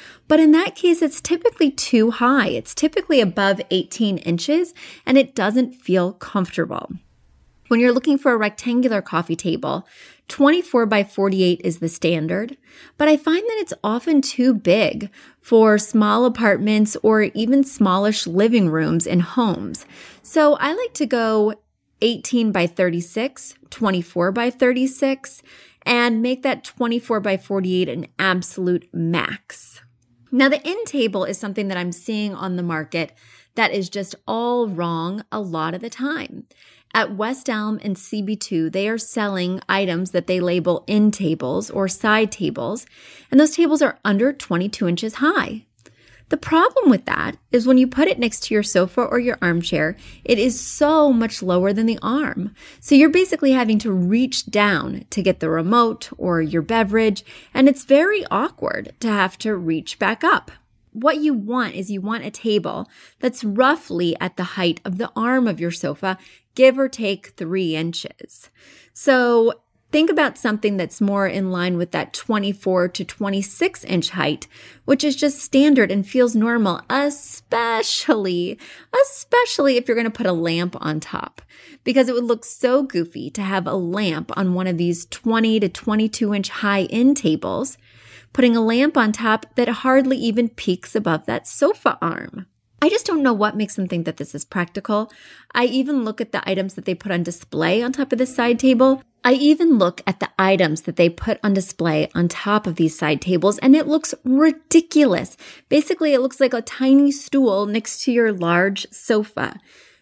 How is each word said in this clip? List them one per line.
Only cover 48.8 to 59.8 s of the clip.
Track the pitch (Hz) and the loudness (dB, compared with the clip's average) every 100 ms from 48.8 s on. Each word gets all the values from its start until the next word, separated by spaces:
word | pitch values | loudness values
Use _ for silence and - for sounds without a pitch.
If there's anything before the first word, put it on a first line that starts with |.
| 185 - | 0 0
or | 233 240 | -2 0
your | 240 - | -2 -2
armchair, | 175 170 170 156 156 202 - - | -2 -2 -2 -2 -2 -6 -16 -8
it | - 220 | -2 2
is | 247 - | 0 -2
so | - - 294 311 294 | -4 0 2 4 4
much | 233 226 - | 4 0 -4
lower | 185 180 190 | 0 0 2
than | 202 | 0
the | 226 220 | -2 -2
arm. | - 269 294 - 202 - - - | -2 -2 -2 -6 -8 -12 -20 -8
So | - | 4
you're | 277 320 | 6 6
basically | 339 370 311 277 | 4 0 0 2
having | 262 226 214 | 2 2 0
to | 226 | 0
reach | 185 175 226 262 - - | 0 0 0 0 -4 -2
down | 208 208 160 - - - | 0 2 0 -4 -10 -8
to | 208 | -4
get | 185 180 | -2 0
the | 160 | -2
remote | 160 175 233 233 - - - | -2 2 2 2 -2 -12 -6
or | 180 170 | -2 -2
your | 156 165 | 0 -2
beverage, | 151 226 196 226 220 190 - - - | 0 0 0 2 0 -2 -8 -20 -6
and | - 269 | 4 4
it's | 269 | 4
very | - 277 370 427 - | 4 4 4 0 -2
awkward | 202 302 - - - - - | -4 -4 -6 -6 -6 -10 -8
to | 233 | -2
have | 208 185 - | 0 -2 -2
to | 214 | -4
reach | 196 165 160 | -4 -2 -4